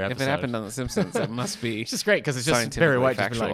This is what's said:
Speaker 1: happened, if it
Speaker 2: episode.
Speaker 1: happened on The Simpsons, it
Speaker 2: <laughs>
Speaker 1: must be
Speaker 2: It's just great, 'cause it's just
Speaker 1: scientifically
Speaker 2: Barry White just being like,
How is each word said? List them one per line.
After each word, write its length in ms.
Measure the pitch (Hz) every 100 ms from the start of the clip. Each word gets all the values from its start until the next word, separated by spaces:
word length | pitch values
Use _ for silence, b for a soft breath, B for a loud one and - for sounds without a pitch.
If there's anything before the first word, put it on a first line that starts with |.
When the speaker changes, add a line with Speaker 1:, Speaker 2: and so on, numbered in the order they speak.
Speaker 1:
happened, 100 | 95
if 60 | 127
it 40 |
Speaker 2:
episode. 60 | 135
Speaker 1:
happened 260 | 147 131 117
on 80 | 104
The 40 |
Simpsons, 460 | 117 123 - 180 233
it 140 | 147
Speaker 2:
<laughs> 0 |
Speaker 1:
must 320 | 117 123 -
be 180 | 120 110
Speaker 2:
It's 120 | 113
just 120 | 240
great, 180 | - 190
'cause 140 | 135 127
it's 80 |
just 140 | 120 123
Speaker 1:
scientifically 280 | 113 - 160
Speaker 2:
Barry 100 | 127
White 180 | 131 120
just 140 | 101
being 120 | 117
like, 80 | 104